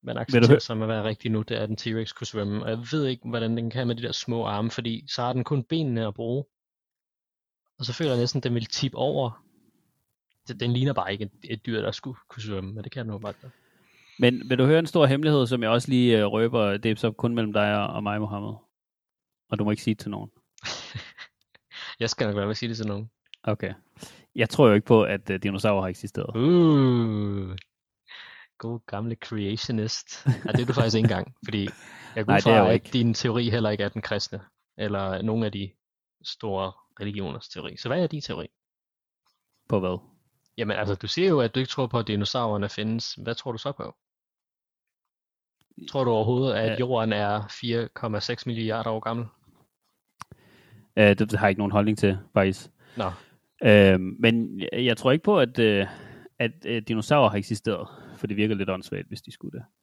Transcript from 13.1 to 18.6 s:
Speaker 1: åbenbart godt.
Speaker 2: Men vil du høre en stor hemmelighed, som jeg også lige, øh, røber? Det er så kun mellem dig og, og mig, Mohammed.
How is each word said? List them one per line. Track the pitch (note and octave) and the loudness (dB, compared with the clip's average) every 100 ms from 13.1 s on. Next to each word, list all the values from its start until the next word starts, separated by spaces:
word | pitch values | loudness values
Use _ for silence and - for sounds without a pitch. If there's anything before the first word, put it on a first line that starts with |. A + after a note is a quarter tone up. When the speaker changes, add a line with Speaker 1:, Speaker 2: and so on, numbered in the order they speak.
Speaker 1:
åbenbart | G#2 G#2+ G2+ | -8 -10 -12
godt. | B2+ _ _ _ _ _ _ - | -20 _ _ _ _ _ _ 2
Speaker 2:
Men | B2 B2 B2+ | 4 4 -2
vil | B2+ | 2
du | C3 | 6
høre | D#3+ | 6
en | E3 | 4
stor | F3 C#3 | 4 6
hemmelighed, | C#3 D#3 D3+ A#2+ | 6 4 4 4
som | B2 | 2
jeg | A2+ | 2
også | A#2 B2 | 2 4
lige, | B2+ B2 A2+ | 4 6 6
øh, | G#2 | 4
røber? | A2 A#2 B2 G#2 G2+ | 2 2 2 2 2
Det | A2+ | 0
er | G#2+ | 0
så | A#2 | -2
kun | G#2 A#2 A#2 | -2 -2 -2
mellem | G#2+ | 0
dig | G#2 G#2 G#2 | 2 2 2
og, | G2+ A2 | -2 -4
og | |
mig, | G#2 G#2 | -4 -4
Mohammed. | G#2+ G#2 G#2 G#2+ | -4 -6 -10 -12